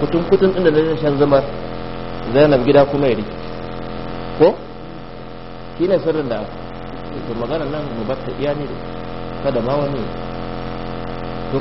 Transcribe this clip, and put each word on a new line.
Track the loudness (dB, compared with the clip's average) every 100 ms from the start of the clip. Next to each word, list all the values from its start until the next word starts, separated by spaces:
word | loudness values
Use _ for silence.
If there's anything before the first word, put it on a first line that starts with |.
kutun-kutun | 2 0 4 4 4 4
inda | 4
na | 4 4 2
shan | 2 4
zuma, | 6 6 4 -4 -8 -8 -8 -8 -8 -6 0
Zainab | 6 8 6 6
gida | 6 6
kuma | 4 2
ya | 2
rikici. | -2 -6 -8 -8 -8 -8 -8 -8 -6 -6 -4 6
Ko? | 6 4 -6 -12 -14 -14 -14 -12 -12 -12 -12 -12 -10 -2
Shi | 2
ne | 4
sirrin | 4 0 0
da | -2
aka. | -4 -8 -10 -10 -10 -10 -8 -8 -6
To | -4
magana | -2 -2 -2
nan | -4 -4 -4
mu | -4
bar | -4 -4
ta | -2
iya | -2
ne | -2 -4
da | -6 -8 -8 -8 -8 -8 -4
kada | -2 0
ma | 0 0
wani. | 0 -2 -4 -6 -6 -6 -6 -6 -6 -6 -6 -6 -6 -6 -6 -6 -4
To | -2